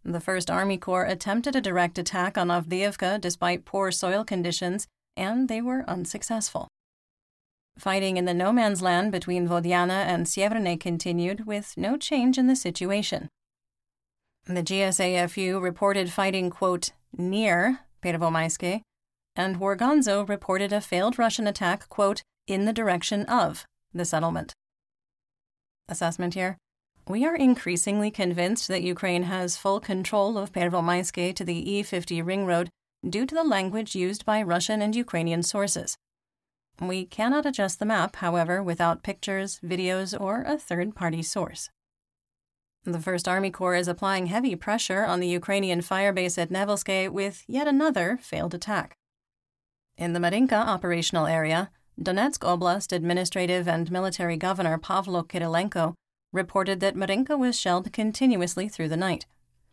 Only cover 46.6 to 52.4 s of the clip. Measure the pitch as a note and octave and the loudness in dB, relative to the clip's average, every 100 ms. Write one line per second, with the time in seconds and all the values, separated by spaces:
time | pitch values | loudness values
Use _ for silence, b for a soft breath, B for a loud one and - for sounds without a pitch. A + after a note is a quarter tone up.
46.6 | G3+ G3+ - F#3+ F#3+ G3 G3 G3 - C4 | 0 0 0 0 0 -2 -4 -6 -6 -2
47.6 | D4 C4+ D#4 G#3 F3 B3+ - D#3+ D#3+ F3 | 2 4 4 2 0 -2 -4 -4 -4 -6
48.6 | G#3 G3+ - - _ _ _ _ _ _ | -4 -4 -4 -14 _ _ _ _ _ _
49.6 | _ _ _ - E3+ E3+ F3 G3+ C4 G#3+ | _ _ _ -6 -2 0 2 4 4 4
50.6 | A3+ F#3 F3+ E3+ E3 F3 D#3 E3 D#3 D#3+ | 4 0 0 0 0 0 2 2 2 0
51.6 | G3 _ _ - E3+ F#3 C4 - | -2 _ _ -6 -2 2 0 0